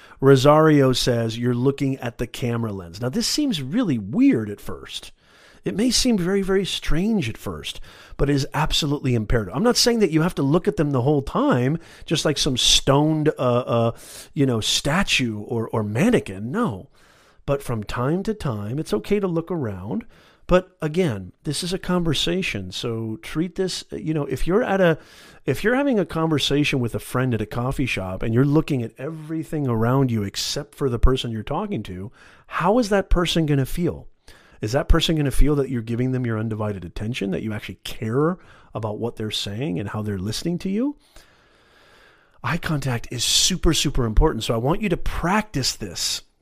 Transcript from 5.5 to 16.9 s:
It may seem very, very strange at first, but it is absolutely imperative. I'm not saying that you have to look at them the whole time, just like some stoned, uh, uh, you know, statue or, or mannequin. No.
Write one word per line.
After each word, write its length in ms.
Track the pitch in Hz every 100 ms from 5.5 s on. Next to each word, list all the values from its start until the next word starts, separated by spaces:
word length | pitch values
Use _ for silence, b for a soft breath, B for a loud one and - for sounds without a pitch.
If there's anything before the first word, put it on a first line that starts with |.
| b
It 120 | - 185
may 160 | 247
seem 260 | 214 254 214
very, 240 | 170 196
very 240 | 190 196 190
strange 640 | - - 156 208 220 113
at 100 | -
first, 440 | 104 76 - - B B B -
but 120 | 139
it 60 | 143
is 120 | 120
absolutely 600 | 135 156 - 151 147 131
imperative. 420 | 120 104 117 92 123
I'm 80 |
not 140 | 240 233
saying 220 | 240 233
that 120 | 185
you 100 | 156
have 140 | 175 -
to 80 |
look 240 | 139 175 202
at 100 | 180
them 140 | 147
the 100 | 131
whole 200 | 131 147
time, 580 | - 190 285 135 127 160 B B -
just 180 | 160
like 140 | 160 139
some 200 | 151 123
stoned, 720 | - - - 139 156 156 147
uh, 20 |
uh, 600 | - 127 120 127 120 113 B B B B
you 120 | - 135
know, 160 | 113
statue 800 | - - 143 175 202 - 120 107
or, 260 | 104 117 110
or 140 | 113
mannequin. 680 | 104 110 214 240 - 95 113
No. 380 | 190 226 95 -